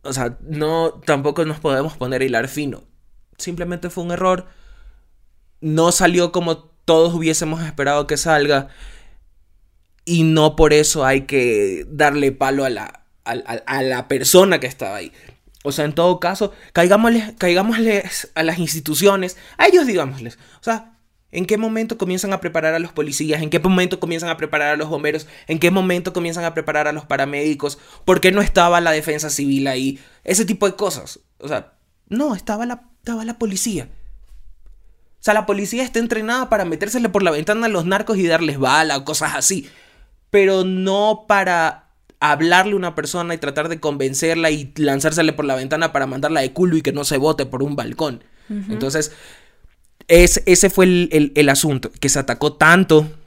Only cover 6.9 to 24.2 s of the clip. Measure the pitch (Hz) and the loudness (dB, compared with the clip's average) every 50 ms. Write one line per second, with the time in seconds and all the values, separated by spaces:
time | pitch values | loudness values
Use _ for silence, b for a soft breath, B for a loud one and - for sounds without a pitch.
6.9 | 165 160 165 170 170 170 165 160 160 - 175 156 160 165 165 156 - - 139 139 | 6 6 6 4 2 0 -2 -2 -2 -2 -2 -4 -4 -6 -8 -10 -6 -4 -2 0
7.9 | 147 147 147 147 151 139 - 170 156 147 147 147 143 135 135 b b b b b | 0 0 -2 -2 -4 -4 0 2 2 2 4 2 2 0 0 b b b b b
8.9 | b b b b b b b _ _ _ _ _ _ _ _ _ _ _ _ _ | b b b b b b b _ _ _ _ _ _ _ _ _ _ _ _ _
9.9 | _ _ _ - 175 165 160 160 156 156 151 156 156 - 160 151 147 151 151 - | _ _ _ -2 0 2 4 4 4 4 4 4 4 4 4 6 6 4 4 2
10.9 | - 160 135 131 135 135 135 - 139 135 123 123 113 104 101 95 92 76 - 123 | 0 0 2 2 2 0 -2 0 0 0 2 2 2 2 0 0 -2 -6 -10 -12
11.9 | 151 143 151 147 139 147 143 135 135 139 139 131 139 139 135 131 117 101 92 - | 0 2 2 2 2 2 0 0 0 0 -2 -2 0 0 -2 -2 -4 -6 -10 -14
12.9 | - - _ _ _ _ _ 113 117 117 - - 117 113 - - 135 135 131 131 | -16 -20 _ _ _ _ _ -8 -8 -8 -8 -10 -10 -10 -8 -6 -4 -2 -2 -2
13.9 | 127 123 127 - 139 127 160 143 - 180 190 196 175 143 127 123 - - 123 95 | -2 -4 -4 -4 -4 -2 0 4 6 6 6 6 2 -2 -4 -8 -8 -8 -10 -10
14.9 | 101 101 87 - b b b b b b _ _ _ _ _ 143 139 - 147 151 | -8 -10 -12 -14 b b b b b b _ _ _ _ _ -8 -4 -4 -4 -4
15.9 | 147 165 170 180 180 170 - 175 190 - 214 196 B B B B _ 175 170 180 | 0 2 2 2 2 0 -2 -4 -2 -2 -4 -6 B B B B _ 2 4 4
16.9 | 202 214 226 233 233 226 214 214 - _ 185 180 175 180 196 226 226 220 226 226 | 4 4 4 2 2 0 -2 -4 -8 _ 0 2 2 2 2 0 0 0 0 0
17.9 | 208 202 - 180 - - - - - 160 160 165 170 170 170 156 151 160 135 156 | 0 0 -2 -4 -10 -10 -10 -8 -4 -2 -2 -2 0 -2 -4 -4 -4 -6 -6 -4
18.9 | 151 139 185 196 196 190 185 180 - B B B B B 349 359 359 359 302 247 | -2 4 4 4 4 4 -2 -6 -8 B B B B B 4 6 6 6 4 4
19.9 | 208 175 147 135 135 135 117 117 - b b b b b - 233 226 220 226 - | 0 0 -2 -4 -6 -10 -12 -14 -16 b b b b b -4 -4 -4 -4 -6 -16
20.9 | _ _ _ _ _ _ _ _ - 175 185 180 214 214 226 220 220 220 226 226 | _ _ _ _ _ _ _ _ -6 -6 -2 -2 0 0 0 -2 -2 -4 -4 -4
21.9 | 226 226 190 175 180 180 - 196 196 185 185 175 160 165 156 160 160 165 170 165 | -4 -4 -4 -4 -4 -4 -4 -4 -6 -4 -6 -4 -4 -2 -2 0 -2 -2 -4 -4
22.9 | - 151 151 151 135 - 151 151 151 156 160 151 170 165 156 190 190 180 180 180 | -4 -4 -4 -4 -4 -4 -2 -2 -2 -2 -2 -2 -2 0 2 2 2 2 2 0
23.9 | 185 180 - 165 165 165 | -2 -6 -4 -6 -6 -6